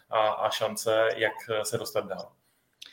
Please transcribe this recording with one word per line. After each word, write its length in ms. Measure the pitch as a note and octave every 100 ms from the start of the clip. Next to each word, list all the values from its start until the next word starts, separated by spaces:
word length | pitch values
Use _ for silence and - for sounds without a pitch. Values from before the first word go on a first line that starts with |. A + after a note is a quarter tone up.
| -
a, 180 | A2 G#2+
a 220 | G#2+ G#2+
šance, 400 | - G#2+ G#2 A2+ A2 A2+ A2
jak, 160 | A2 - -
eh, 140 | G#2+
se 140 | G#2 A2
dostat 300 | - G#2+ G2
dál. 200 | F#2 - _ _ _ _ _ -